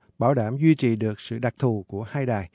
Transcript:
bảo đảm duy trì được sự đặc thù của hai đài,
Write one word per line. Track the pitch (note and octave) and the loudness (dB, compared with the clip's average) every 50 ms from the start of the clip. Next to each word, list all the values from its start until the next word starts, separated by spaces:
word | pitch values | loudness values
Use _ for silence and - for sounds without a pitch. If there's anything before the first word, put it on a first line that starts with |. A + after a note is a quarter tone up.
| _ _ _ _ | _ _ _ _
bảo | A2+ B2 C#3+ | 2 2 2
đảm | B2+ G#2+ G#2+ B2 | 2 0 -2 -2
duy | C#3 D#3 D#3+ D#3 | 2 4 4 4
trì | - - A#2+ A2+ | 4 4 0 0
được | G#2+ A2+ A2 G#2+ - | 0 0 -4 -4 -6
sự | - - A#2 A#2 | -8 -10 -8 -4
đặc | A#2+ A#2+ - - | -4 -4 -2 0
thù | - B2+ A2 G#2 F#2 - | 0 0 0 -2 -6 -8
của | G2 G2 A2+ | -10 -10 -10
hai | G#2+ - D3 C3+ | -6 -6 -4 -2
đài, | B2 A#2 G2+ F#2+ F2 | -2 -2 -2 -4 -6